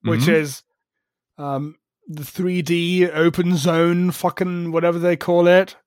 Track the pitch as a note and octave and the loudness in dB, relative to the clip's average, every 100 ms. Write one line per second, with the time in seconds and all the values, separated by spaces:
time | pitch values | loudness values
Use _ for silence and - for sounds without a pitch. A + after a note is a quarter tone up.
0 | A2+ A2 C#3+ E3 D3 C3 _ _ _ _ | 0 0 2 2 0 -10 _ _ _ _
1 | _ _ _ - C#3+ C#3 D3 D#3 _ _ | _ _ _ -12 -6 -6 -6 -12 _ _
2 | - D3+ C#3 - F3+ F3+ D3 E3+ E3+ F3+ | -18 -14 -14 -6 -4 -4 -2 -2 0 0
3 | F3 D#3 E3+ E3 F3 F3 D#3 E3 E3+ F3 | 0 2 0 0 0 0 0 2 2 2
4 | F3+ - F3+ - F#3 F3 E3+ E3 E3+ E3+ | 0 -2 -4 -2 -4 -4 -4 0 0 0
5 | F3 E3+ - F3 F3 F3+ F#3 - | 0 -2 0 2 6 4 2 -8